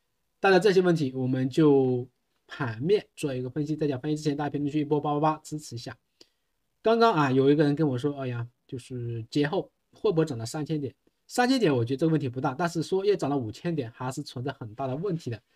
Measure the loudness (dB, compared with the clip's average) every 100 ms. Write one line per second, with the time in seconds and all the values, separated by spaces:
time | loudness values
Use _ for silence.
0 | _ _ _ _ 4 6 6 6 4 4
1 | 0 -2 -2 0 0 4 6 6 4 0
2 | -4 _ _ _ _ -8 -6 -4 0 0
3 | 0 -8 -6 -6 -6 -6 -4 -2 -2 -2
4 | -4 -4 -2 -2 -4 -4 -2 -2 0 -2
5 | 0 0 0 -2 -6 -12 -12 -12 -12 -16
6 | _ _ _ _ _ _ _ _ 0 4
7 | 4 4 2 4 4 4 4 2 0 0
8 | -4 -4 -8 -8 -10 _ _ -14 -12 -10
9 | -8 -8 -4 -2 0 -2 -6 _ _ _
10 | 0 2 0 -2 -8 -8 -6 -4 -6 -10
11 | _ _ _ 0 2 4 4 2 0 0
12 | 2 2 -2 -4 -4 -2 -4 -2 -2 -2
13 | 0 0 0 -2 -4 -6 -6 -4 -6 -8
14 | -8 -8 -10 -8 -10 -10 -14 -8 -6 -6
15 | -4 -6 -6 -10 _